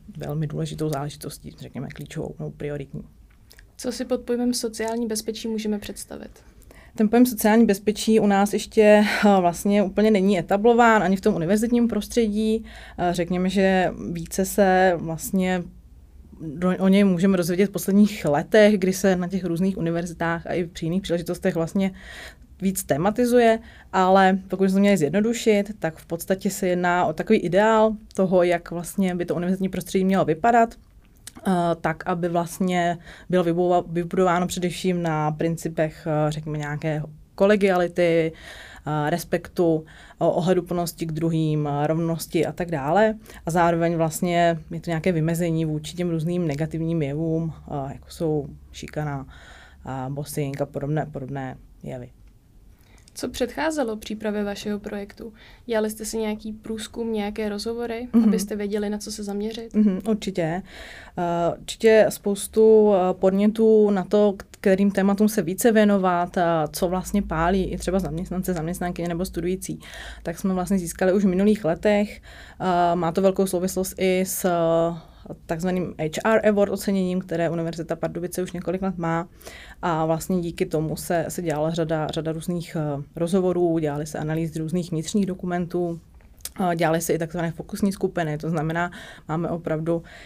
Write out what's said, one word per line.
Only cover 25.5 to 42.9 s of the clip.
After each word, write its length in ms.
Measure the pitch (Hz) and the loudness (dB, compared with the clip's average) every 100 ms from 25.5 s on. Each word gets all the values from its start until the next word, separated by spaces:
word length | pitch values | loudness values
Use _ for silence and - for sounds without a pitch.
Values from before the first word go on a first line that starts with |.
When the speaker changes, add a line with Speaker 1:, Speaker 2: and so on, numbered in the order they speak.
| 208 202 214 | 2 0 -4
Speaker 1:
tak 180 | 165 160 | -8 -8
v 80 | - | -8
podstatě 440 | 170 - 190 196 | -8 -2 -2 -2
se 180 | 190 190 | -2 0
jedná 360 | 180 180 175 | 0 2 2
o 80 | 170 | 0
takový 260 | 156 180 220 | 0 2 2
ideál 540 | 170 175 214 220 220 214 - | 4 4 4 6 4 0 -6
toho, 280 | - 190 185 | -2 2 4
jak 280 | 175 175 175 | 4 2 -2
vlastně 440 | 170 165 - 190 | -10 -6 -2 0
by 100 | 180 | 0
to 100 | 175 | -4
univerzitní 340 | 147 175 190 190 | -2 -2 -2 -2
prostředí 360 | 185 175 190 | -4 -4 0
mělo 200 | 190 190 | 2 2
vypadat, 500 | 147 160 240 233 226 - - - _ _ - - - | 2 2 4 4 4 -2 -20 -20 _ _ -20 -8 0
eh, 40 | 185 170 170 | 2 2 0
tak, 220 | 170 160 - | -2 -4 -4
aby 220 | 180 175 | -4 -2
vlastně 720 | 170 165 - 185 180 175 170 - - - | -2 -2 -2 0 0 0 -2 -8 -18 -2
bylo 160 | 180 | 0
vybudova-, 400 | 170 170 180 180 175 | 2 2 2 2 0
vybudováno 580 | 165 170 185 185 170 180 | -4 -2 2 2 2 0
především 560 | 180 180 170 185 175 | -2 -6 -2 -2 0
na 280 | 170 156 151 | 0 0 0
principech, 760 | 156 165 165 170 165 156 - - | 0 -2 -2 -4 -2 -2 -4 -4
eh, 240 | 151 151 | 0 0
řekněme, 260 | 151 156 151 | -2 -6 -6
nějaké 440 | 147 147 160 151 151 - - | -6 -4 -4 -4 -6 -12 -16
kolegiality, 1000 | - 196 214 196 180 175 175 175 165 160 160 - - - - - | 0 2 4 2 2 0 2 2 2 0 -4 -14 -20 -20 -12 -6
eh, 240 | 151 151 | -2 -2
respektu, 720 | 165 - 175 175 - 170 160 156 - - - | -2 -2 -6 -4 0 2 2 -2 -16 -20 -2
o-, 120 | - | 0
ohleduplnosti 760 | - 170 185 170 175 170 - 170 | 2 2 0 0 -4 -4 -6 -8
k 60 | |
druhým, 560 | 156 165 165 156 151 147 | -4 -2 0 0 0 -2
eh, 180 | 143 147 | -2 0
rovnosti 600 | 160 165 165 - 170 151 | 0 -2 -4 -4 -2 -2
a 60 | |
tak 180 | 151 175 | -4 -6
dále. 440 | 165 135 | -4 0